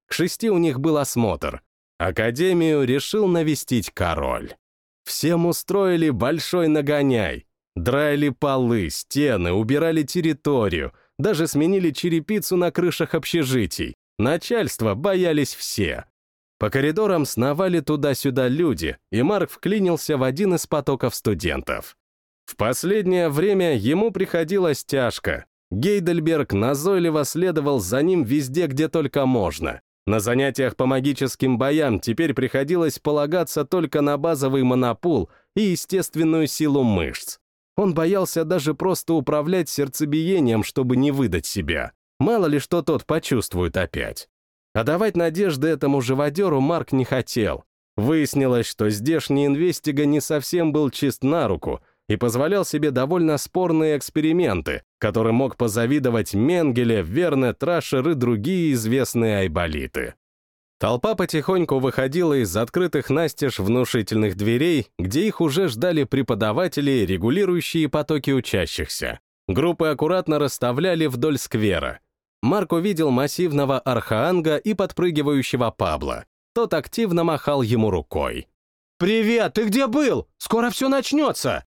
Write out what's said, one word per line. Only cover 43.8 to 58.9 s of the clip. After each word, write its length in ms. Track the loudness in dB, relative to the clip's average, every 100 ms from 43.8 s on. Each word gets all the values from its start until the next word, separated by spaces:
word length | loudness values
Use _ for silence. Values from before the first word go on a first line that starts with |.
| -4 -4 -8 -10 -18 _ _ _ _
А 100 | -4
давать 340 | 0 0 0 0
надежды 500 | 0 0 -2 0 0
этому 340 | 0 0 0
живодёру 600 | 0 0 0 0 0 2
Марк 300 | 2 0 0
не 140 | 0 0
хотел. 600 | -2 -2 -2 -2 -2 -10 _ _ -2
Выяснилось, 680 | 2 2 2 2 2 2 0
что 240 | 0 -2
здешний 560 | 0 0 -2 0 2 2
инвестиго 600 | 2 0 0 -2 0 2
не 160 | 2
совсем 500 | 0 -4 -2 0 0
был 180 | 2 0
чист 340 | 0 -2 0
на 240 | 0 0 0
руку 340 | -2 -4 -8 -12 _ -4
и 100 | -2
позволял 480 | 0 0 0 0 0
себе 260 | 0 0
довольно 460 | 0 0 2 2 0
спорные 600 | -2 -2 0 2 2 0
эксперименты, 840 | -2 -2 2 2 2 0 -2 -8 -10 _
которым 360 | -2 2 2 2
мог 220 | 0 0
позавидовать 760 | -2 0 0 2 2 0 0
Менгеле, 680 | 0 2 2 2 2 2 2
Верне, 520 | 0 0 0 2 0
Трашер 560 | 0 0 0 0 0 0
и 40 |
другие 600 | 2 2 0 0 0 2
известные 640 | 0 0